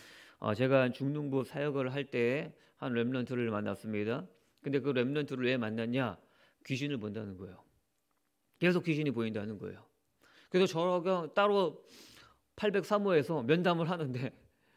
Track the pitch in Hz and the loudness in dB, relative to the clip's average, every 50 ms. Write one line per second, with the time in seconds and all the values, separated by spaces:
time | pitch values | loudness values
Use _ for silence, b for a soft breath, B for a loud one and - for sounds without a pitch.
0 | B B B B B B B _ - 107 107 104 127 127 135 135 127 123 123 - | B B B B B B B _ -2 -2 0 2 4 4 6 6 4 4 0 -2
1 | 135 139 147 151 147 143 131 135 123 - - 139 143 151 135 139 131 127 131 143 | -2 -2 -2 -2 -2 -2 -2 -2 -2 -2 -4 -4 -2 -2 0 -2 -2 -2 -2 -4
2 | 139 - - 123 117 120 131 147 175 - b b b b b _ - 131 120 117 | -4 -2 0 2 2 2 2 0 -2 -6 b b b b b _ -6 -2 0 0
3 | 117 120 131 127 123 - 131 123 120 113 107 104 104 104 98 - - 110 107 104 | 0 0 0 -2 -2 -2 -2 -2 0 0 0 -2 -2 -2 -4 -6 -6 -4 -4 -2
4 | 104 107 120 151 185 - _ _ _ _ _ _ - 143 135 139 120 143 135 127 | -2 -2 -2 -4 -6 -10 _ _ _ _ _ _ -4 -2 -2 0 0 0 2 2
5 | 120 131 143 151 147 135 139 127 127 123 131 127 113 107 110 113 113 117 120 135 | 2 2 0 -2 -4 -4 -4 -2 0 0 2 0 0 -2 -2 -2 -2 -2 0 0
6 | 131 113 87 b b b b b b b b _ - - 135 123 143 147 143 120 | 0 -2 -4 b b b b b b b b _ -8 -6 -6 -4 -4 -4 -4 -6
7 | 104 107 101 110 104 101 95 90 95 90 90 - - _ _ _ _ _ _ _ | -6 -6 -8 -8 -8 -10 -10 -12 -14 -14 -16 -18 -20 _ _ _ _ _ _ _
8 | _ _ _ _ _ _ _ _ _ _ _ - 170 180 175 180 - 170 156 147 | _ _ _ _ _ _ _ _ _ _ _ 0 2 2 4 2 2 0 0 0
9 | 151 143 117 117 117 110 110 110 101 110 107 98 - 95 95 - - _ _ _ | 0 0 0 0 -2 -2 -2 -4 -6 -6 -8 -8 -10 -12 -12 -14 -18 _ _ _
10 | _ _ _ b b b b b b b - 180 190 175 147 160 170 185 180 180 | _ _ _ b b b b b b b 2 2 2 2 2 0 0 0 0 0
11 | 160 190 190 175 165 147 - 208 202 208 202 202 185 156 - - B B B B | 0 0 0 0 -2 0 2 4 4 6 6 4 2 2 -2 -6 B B B B
12 | B B B B B B B B _ _ _ - - 214 185 202 165 - 208 208 | B B B B B B B B _ _ _ -2 0 0 2 0 0 0 0 2
13 | 202 196 180 151 135 - 165 147 113 120 156 175 170 170 175 165 165 151 185 170 | 2 4 4 4 4 2 0 0 2 2 2 4 4 2 2 2 0 -2 -2 -2
14 | 156 131 123 123 135 123 - - _ _ _ _ _ _ _ | -4 -4 -4 -4 -6 -6 -8 -10 _ _ _ _ _ _ _